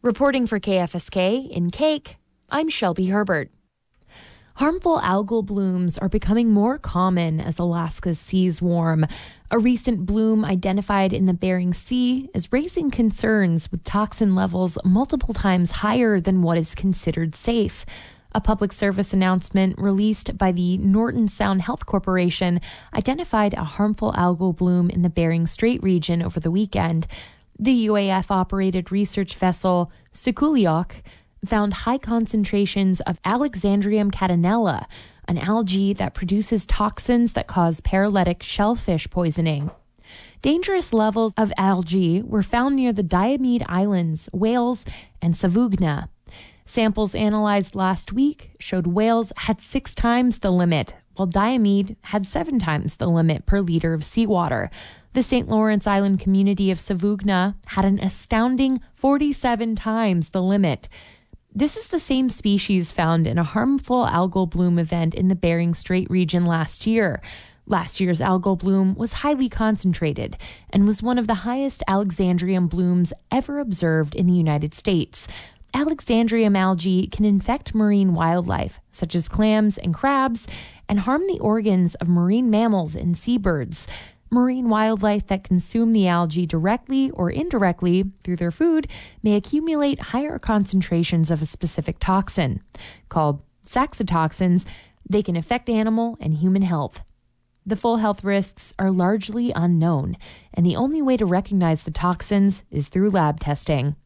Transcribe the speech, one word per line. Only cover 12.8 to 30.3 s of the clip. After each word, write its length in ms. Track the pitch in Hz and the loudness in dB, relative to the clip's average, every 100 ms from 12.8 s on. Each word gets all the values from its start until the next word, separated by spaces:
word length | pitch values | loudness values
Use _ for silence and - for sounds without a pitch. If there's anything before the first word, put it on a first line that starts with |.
| 302 | -2
concerns 800 | - 226 - - 220 185 165 - | 2 0 2 2 2 4 0 -2
with 120 | 180 | -10
toxin 520 | - 202 214 - 208 185 | -4 -2 -2 0 2 2
levels 420 | 190 175 185 160 | 0 0 -2 0
multiple 500 | 190 185 277 285 - | 2 2 2 -2 -2
times 380 | 214 196 180 175 | -2 0 2 0
higher 480 | - 208 240 233 202 | 0 0 2 2 2
than 220 | 170 185 | 2 2
what 160 | 170 170 | 2 2
is 180 | 160 - | -2 -4
considered 580 | 196 180 - 160 165 | -2 -2 -2 -2 -4
safe. 500 | - - 233 208 - - - - - _ 220 | -4 -2 0 0 -4 -18 -18 -20 -20 _ -2
A 40 | |
public 320 | 208 214 202 | 0 0 0
service 400 | - 202 190 196 | 0 -2 0 0
announcement 680 | 190 185 185 - 202 190 - | 2 2 2 0 0 0 0
released 580 | 202 196 214 214 - - | 0 2 0 0 -6 0
by 140 | 190 | 0
the 260 | 180 180 185 | 2 0 0
Norton 480 | 196 202 233 - 214 | 2 2 2 0 -2
Sound 360 | - 202 190 | 0 0 0
Health 240 | 175 - - | -2 -6 -2
Corporation 760 | 196 190 185 180 - 185 175 - - - | -2 0 2 2 0 0 0 -4 -18 -8
identified 580 | - 208 277 349 220 208 | -4 -2 -4 -2 0 0
a 100 | - | -2
harmful 480 | 156 - 208 208 220 | -8 -2 -2 0 -2
algal 440 | - 180 175 185 165 | 0 0 2 0 0
bloom 340 | 180 180 175 | 2 2 2
in 120 | 175 | 2
the 80 | 175 | 0
Bering 380 | 165 165 165 165 | 2 0 0 -2
Strait 340 | - 226 254 | 0 0 0
region 400 | 190 180 160 170 | 0 0 0 -2
over 160 | 175 175 | -2 -2
the 140 | 165 | -2
weekend. 560 | 180 214 202 170 160 165 - - - _ _ | -2 -2 -2 0 0 -4 -10 -20 -20 _ _
The 120 | 214 | 2
U 240 | 254 214 208 | 2 2 2
A 120 | 196 | 2
F 220 | 185 180 | 0 0
operated 640 | 190 185 196 190 185 175 | 0 0 0 0 0 -2
research 420 | 196 202 - 190 | -2 -2 -2 -6
vessel 560 | - 185 170 190 180 170 - _ | 0 -2 0 0 0 0 -8 _
Sikuliok 800 | - - | -6 -4